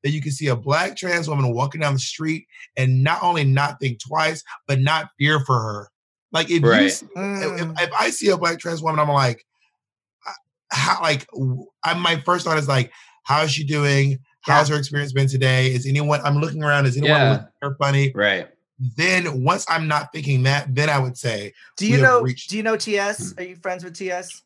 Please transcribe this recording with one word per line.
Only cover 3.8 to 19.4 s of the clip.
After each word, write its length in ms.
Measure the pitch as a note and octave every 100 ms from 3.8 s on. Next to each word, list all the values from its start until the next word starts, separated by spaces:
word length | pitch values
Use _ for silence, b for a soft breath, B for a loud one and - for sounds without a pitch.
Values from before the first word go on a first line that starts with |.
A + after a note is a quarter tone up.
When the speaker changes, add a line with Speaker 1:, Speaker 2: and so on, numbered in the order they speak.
Speaker 1:
think 180 | C#3 A2+
twice, 460 | B2+ D#3 D#3+ D#3+ - B -
but 100 | C#3
not 300 | C3+ D#3+ D3+ _
fear 220 | C#3+ D#3
for 180 | C3+ B2
her. 300 | A2 G#2 G2+ _ _ _ _
Like, 180 | D#3 D#3+
if 120 | E3+
you 80 | C#3+
Speaker 2:
Right. 220 | A2+ C#3+
Speaker 1:
see, 140 | - -
if, 540 | F3 G3 G3 D#3+ E3+
if, 60 | E3
Speaker 3:
Mm. 120 | D#3+
Speaker 1:
if 80 | F3 A#3
I 120 | A3+
see 180 | - G#3
a 80 | F3+
black 200 | F3 E3
trans 220 | E3+ E3
woman, 180 | D#3+ D#3
I'm 80 | D3+
like, 360 | C#3+ C3 A#2 _ _ _ _ _ _ _ _ -
uh, 40 | - _ _ _
how, 320 | C3 C#3 F3
like, 240 | E3 C#3+ -
w-, 340 | - C3 B2+ - _
I, 120 | -
my 260 | E3+ E3+ E3
first 240 | C#3 F3
thought 140 | E3+ D#3
is, 100 | C#3
like, 240 | C3+ A#2+ b b b
"How 180 | - C#3+
is 80 | D#3
she 120 | C3+
doing? 540 | C#3+ D3+ C#3+ C#3 C#3 C3+ _ _
How's 260 | - D3 D3+
Speaker 3:
Yeah. 60 |
Speaker 1:
her 40 | D3
experience 340 | C#3 C#3+ C#3+
been 160 | C3+ C3+
today? 440 | C3 C3 B2+ B2+
Is 120 | B2+ C3+
anyone," 340 | C3+ D3 D3
I'm 140 | D3 C#3+
looking 240 | D#3+ D3+
around, 240 | D3 C#3+ C#3
"Is 100 | A#2+
anyone 240 | D3 D3+
Speaker 2:
Yeah. 100 | C3+
Speaker 1:
looking 120 | C3 -
at 60 | _
her 140 | C#3+ C#3
funny?" 320 | C#3 C#3 C#3
Speaker 2:
Right. 340 | B2 G#2 F#2+ E2 _ _ _ B2+ A2
Speaker 1:
Then 480 | F3 F#3 F3 C3+